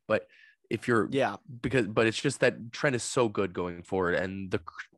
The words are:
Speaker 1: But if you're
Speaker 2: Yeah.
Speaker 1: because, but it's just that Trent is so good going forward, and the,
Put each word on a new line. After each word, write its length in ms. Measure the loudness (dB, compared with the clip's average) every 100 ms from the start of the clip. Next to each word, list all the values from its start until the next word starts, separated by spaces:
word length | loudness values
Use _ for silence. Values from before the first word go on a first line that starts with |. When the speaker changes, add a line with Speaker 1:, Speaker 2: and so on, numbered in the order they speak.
| -2
Speaker 1:
But 200 | -2 -2 -20 -20 _ -6
if 180 | -4 2
you're 220 | 2 2
Speaker 2:
Yeah. 260 | 0 0 -2 -12 -6
Speaker 1:
because, 240 | 0 0 2
but 200 | 2 2
it's 140 | 2
just 200 | -2 2
that 320 | 2 2 -8
Trent 220 | -2 -2
is 80 | 0
so 280 | -2 2 2
good 240 | 2 -2
going 280 | -2 -4 -6
forward, 320 | -4 0 2
and 360 | 0 -2 -6 -4
the, 100 | -6 -6 -16 -16